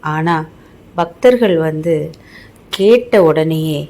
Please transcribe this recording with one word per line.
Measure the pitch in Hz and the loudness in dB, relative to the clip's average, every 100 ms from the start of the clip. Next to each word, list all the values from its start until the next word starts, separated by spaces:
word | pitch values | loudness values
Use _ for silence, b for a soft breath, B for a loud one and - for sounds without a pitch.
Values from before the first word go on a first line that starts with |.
| 156 | -6
ஆனா | 156 165 165 156 b b b - | -4 -2 -2 -4 b b b -12
பக்தர்கள் | 175 170 - 254 247 220 165 | -6 -6 2 2 4 2 0
வந்து | 160 156 160 156 151 156 B B B B - | -2 -4 -2 -4 -4 -14 B B B B -14
கேட்ட | - 202 240 247 220 | -2 2 2 2 2
உடனேயே | 165 156 160 160 156 147 | 2 2 -2 -2 -4 -6